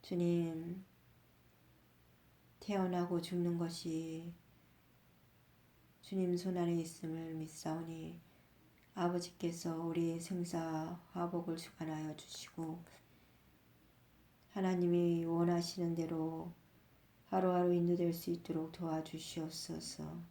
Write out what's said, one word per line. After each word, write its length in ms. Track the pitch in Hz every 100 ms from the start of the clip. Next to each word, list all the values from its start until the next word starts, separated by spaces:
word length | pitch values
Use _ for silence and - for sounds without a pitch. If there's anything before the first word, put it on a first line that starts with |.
주님, 840 | - 180 175 170 165 160 170 185 190 _ - - _ _ _ _ - - _ _ _ _ - _ _ _
태어나고 640 | - 196 185 180 175 175
죽는 360 | 170 175 175 170
것이 760 | 165 170 175 160 165 160 170 170 - - - _ _ _ _ _ _ _ _ _ - _ - _
주님 360 | - 190 180 175
손 200 | 185 180
안에 160 | 170 170
있음을 580 | 165 - 160 165 165 160
믿사오니, 840 | 156 - 160 160 165 160 160 170 - - - _ - _ _ -
아버지께서 840 | 175 175 175 - 170 170 170 160 170
우리 340 | 165 165 170
생사 800 | 165 180 175 170 165 156 160 175 -
화복을 440 | 180 175 175 170 165
주관하여 600 | - - 160 156 156 156
주시고, 680 | - - - - 160 170 170 - - - - - - _ _ - - _ _ - - _ -
하나님이 760 | 202 185 180 175 175 175 170 165
원하시는 680 | 165 170 170 170 185 170 170
대로 560 | 165 165 160 165 170 - - - _ _ _ _ -
하루하루 480 | 190 185 180 180
인도될 380 | 175 175 175 170
수 180 | 170 -
있도록 400 | 170 - 165 160
도와주시옵소서. 1500 | - 165 160 156 160 - - 160 - - 160 156 - 151 170 170